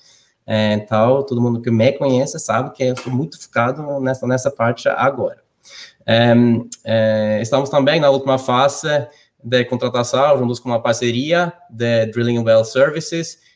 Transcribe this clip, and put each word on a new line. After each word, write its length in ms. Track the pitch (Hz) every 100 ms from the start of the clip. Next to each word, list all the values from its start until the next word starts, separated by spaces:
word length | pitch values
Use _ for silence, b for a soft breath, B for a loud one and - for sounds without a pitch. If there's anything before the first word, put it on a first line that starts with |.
| b b b b -
É, 280 | 110 107
então, 480 | 107 - 110 117 139
todo 180 | 139 120
mundo 220 | 120 117
que 80 | 120
me 220 | 113 123
conhece 460 | 139 139 127 135 165
sabe 320 | - 110 143
que 120 | -
eu 120 | 127 120
sou 140 | 127
muito 320 | 123 165 -
focado 560 | - 117 120 151 147 139
nessa, 260 | 131 127 123
nessa 240 | 127 -
parte 360 | - 117 120 139
agora. 540 | - 127 131 117 - _ _ B B B B -
É, 280 | 113 120 117 120 113 - -
é, 540 | 113 113 110 107 107 107
estamos 300 | 117 135 -
também 280 | 147 135 160
na 120 | 143
última 260 | 135 135 131
fase 720 | - 123 139 - 156 147 123 b b _
de 220 | 120 123
contratação, 760 | 120 123 123 123 117 131 147 135
juntos 200 | 123 120
com 100 | 123
uma 140 | 117
parceria 720 | 120 113 120 117 151 175 170 - -
de 360 | 113 117 117 110
Drilling 380 | 117 120 120
Well 200 | 113 113
Services, 760 | 110 127 147 156 160 165 160 - b